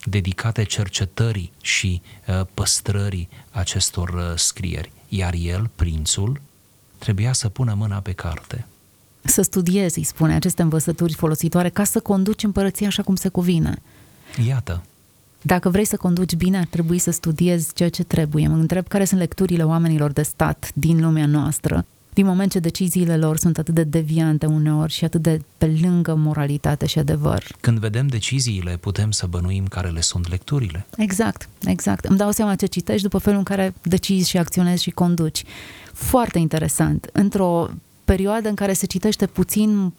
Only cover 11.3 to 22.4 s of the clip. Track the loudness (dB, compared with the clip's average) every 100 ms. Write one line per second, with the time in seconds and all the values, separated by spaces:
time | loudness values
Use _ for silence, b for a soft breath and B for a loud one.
11.3 | 0 0 0 0 0 0 0 0 2 0
12.3 | 0 -2 0 0 0 -2 -2 0 0 0
13.3 | 0 2 2 0 -4 B B B B B
14.3 | -2 0 0 -2 -6 -8 _ _ _ _
15.3 | _ 0 2 4 2 2 0 0 0 0
16.3 | 0 0 2 0 0 0 0 0 -2 -2
17.3 | 2 2 2 0 0 0 0 0 0 2
18.3 | 2 2 4 2 0 0 0 2 2 0
19.3 | 0 0 2 2 2 2 2 2 0 -2
20.3 | 0 -2 -2 -6 0 2 4 4 2 4
21.3 | 2 0 -2 -2 -2 -2 _ _ 2 2
22.3 | 2